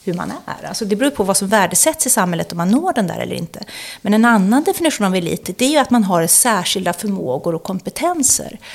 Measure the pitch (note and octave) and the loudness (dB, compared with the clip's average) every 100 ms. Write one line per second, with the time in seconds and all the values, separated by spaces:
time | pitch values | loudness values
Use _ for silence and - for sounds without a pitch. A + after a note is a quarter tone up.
0 | - F3 E3 - - - - G3 G#3 G3+ | -6 -6 -6 -10 -12 -12 -10 -6 -2 0
1 | C#4 C#4 F#3+ F#3+ F#3+ A3 F3+ F3+ D#4 D#4 | 0 0 0 0 2 2 4 2 2 0
2 | C4 - F3+ E3+ E3+ E3+ F3 B3 F4+ C#4+ | 0 0 0 -2 -4 -2 2 2 2 0
3 | F#3 A2 - B2+ E3 - - - - - | -2 -2 -6 -6 -8 -12 -16 -14 -14 -8
4 | G3 G#3+ A#3 A3+ F#3 B3 E4+ F#4+ D#4+ - | 0 4 4 4 4 4 2 0 0 0
5 | G3 F#3 E3+ F3 - F3+ B3+ D4+ C4 B3 | 0 0 0 -4 -6 0 2 2 4 4
6 | G3 F3 E3 - B3 G#3 F3 G3+ F3 F3 | 4 2 4 2 2 2 0 -2 -2 -4
7 | G#3+ F#3+ D#3+ C3 - D#3+ - F#3 - - | -4 -4 -4 -4 -2 -4 -4 -6 -6 -4
8 | D#4+ F4+ C4+ - - - - | -2 0 0 0 -2 -14 -16